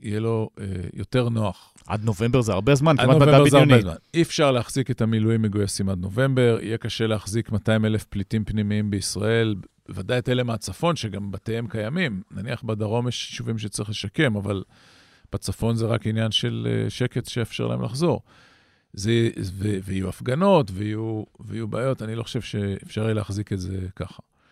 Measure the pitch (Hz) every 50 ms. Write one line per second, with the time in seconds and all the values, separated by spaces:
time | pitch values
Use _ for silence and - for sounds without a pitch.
0 | - 107 104 107 110 113 113 110 110 - - - 110 95 95 92 92 - - -
1 | 98 - - 127 120 117 117 113 110 98 87 - - _ _ _ _ - 98 107
2 | 107 113 104 85 113 120 123 131 117 110 95 95 104 135 143 135 143 165 151 -
3 | 127 127 131 - 139 147 147 139 143 135 143 139 131 - 131 117 98 90 82 -
4 | - _ - 165 165 - - - 156 139 131 120 110 - - 139 123 - 123 -
5 | 117 110 113 110 107 110 117 113 110 107 98 104 101 95 - - 98 95 95 87
6 | 90 95 98 120 135 135 131 127 123 120 113 - - 101 113 110 - 110 - -
7 | 113 110 110 104 - 95 98 117 110 - 117 98 - - 110 110 110 107 110 104
8 | - - - 101 95 - - 110 104 - 104 107 104 101 104 107 107 104 101 98
9 | 92 - - 98 104 110 113 113 113 110 104 92 - - _ _ _ - 95 98
10 | 95 98 123 127 - - 123 123 123 120 113 104 - - 95 - 160 170 165 -
11 | - 107 95 98 101 101 95 95 - - 110 117 120 110 - 113 107 110 143 185
12 | 185 135 101 92 - - - 98 95 127 123 117 - 113 110 104 107 101 110 120
13 | 123 123 113 - - - - - 120 117 113 107 107 101 - - 107 104 107 -
14 | - - - - 160 127 107 101 98 101 101 95 - - _ _ _ - - -
15 | _ _ _ _ - _ - 98 - - 90 - 110 113 117 113 113 107 117 110
16 | - 107 110 110 113 110 101 - - 120 117 113 113 117 113 110 110 110 - -
17 | 123 123 - 123 - - - 123 113 - - - 117 117 117 123 123 113 113 135
18 | 170 170 120 - - _ _ _ _ _ _ _ _ _ _ _ _ _ - 101
19 | 95 110 117 117 117 117 - - 107 95 90 98 98 104 104 95 95 95 95 95
20 | 95 92 - - 120 120 127 156 190 202 190 165 127 98 92 92 104 107 107 107
21 | 110 113 110 110 101 - _ - - 101 101 110 113 104 107 110 123 135 131 -
22 | 113 110 110 113 110 - - 120 104 - - 104 101 101 98 - - - - 107
23 | 110 110 110 107 101 - 101 101 104 - 104 95 90 90 95 95 95 90 - -
24 | 90 - - - - _ _ _ _ _